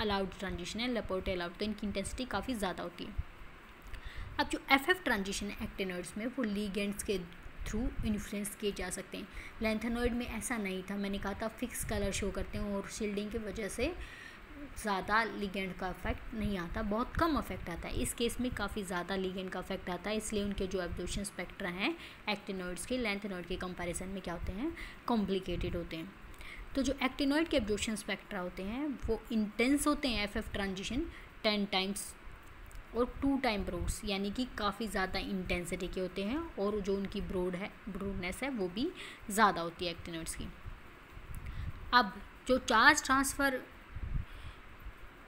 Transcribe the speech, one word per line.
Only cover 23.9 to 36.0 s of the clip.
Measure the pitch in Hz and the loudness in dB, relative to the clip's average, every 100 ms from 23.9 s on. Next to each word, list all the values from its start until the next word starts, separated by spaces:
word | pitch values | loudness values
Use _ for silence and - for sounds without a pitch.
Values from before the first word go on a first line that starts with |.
| 165 185 | -4 -4
में | 196 | -4
क्या | 180 | -4
होते | 170 - | -4 -2
हैं, | 185 311 339 - - - | -2 -2 -4 -8 -6 2
Complicated | 233 190 190 180 170 175 175 | 4 4 2 0 -2 0 -2
होते | 165 165 | -2 -6
हैं। | 185 - - - - - - | -8 -12 -14 -12 -12 -10 -4
तो | 277 | 0
जो | 262 262 | 2 2
actinoid | 254 254 277 294 330 | 2 4 4 4 4
के | 294 | 4
absorption | 208 202 - 208 | 4 2 0 -2
spectra | - 190 - 202 | -2 -4 -4 -4
होते | 180 185 | -4 -4
हैं | 190 247 302 240 - | -4 -2 -2 0 0
वो | 214 - | 0 2
intense | 226 208 - 247 285 294 | 2 2 4 6 6 6
होते | 294 269 | 4 4
हैं | 214 | 2
एफ़एफ़ | 202 226 - | 2 0 -2
transition | 214 196 190 175 240 330 - - - | 0 0 0 -2 0 -2 -6 -14 0
ten | 220 208 202 | 2 4 4
times | 190 190 202 - - - - - - - - - | 4 2 0 -6 -10 -12 -14 -14 -16 -14 -12 -4
और | 226 247 - | 2 2 2
two | 277 269 | 4 4
time | 247 208 | 4 2
broads, | 185 175 170 - | 0 0 0 0
यानी | 214 196 202 | 0 2 2
कि | 196 254 - | 0 -2 0
काफ़ी | 208 - 220 | 0 2 0
ज़्यादा | 208 185 190 | 2 2 0
intensity | 185 190 180 180 175 180 175 | 0 0 0 0 0 -2 -2
के | 190 | 0